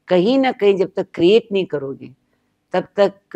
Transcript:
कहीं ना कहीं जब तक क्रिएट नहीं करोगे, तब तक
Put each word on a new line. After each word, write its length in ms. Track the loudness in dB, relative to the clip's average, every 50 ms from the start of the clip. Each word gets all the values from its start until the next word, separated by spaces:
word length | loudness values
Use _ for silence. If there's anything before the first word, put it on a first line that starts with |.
| _ 0
कहीं 300 | 0 2 2 2 2 0
ना 140 | 0 -2
कहीं 240 | -2 0 0 0 2
जब 160 | 0 -2 -4 -4
तक 100 | -8 -8 -8 -4
क्रिएट 340 | 0 2 4 4 2 2 -2
नहीं 140 | -4 -6 -4
करोगे, 460 | -6 -8 -8 -8 -10 -12 -14 -18 -20 -20 _ _ _ _ _ _ _ _ _ _ _
तब 160 | -6 -6 -6 -6 _
तक 160 | 0 0 0 -2 _ _ _ -8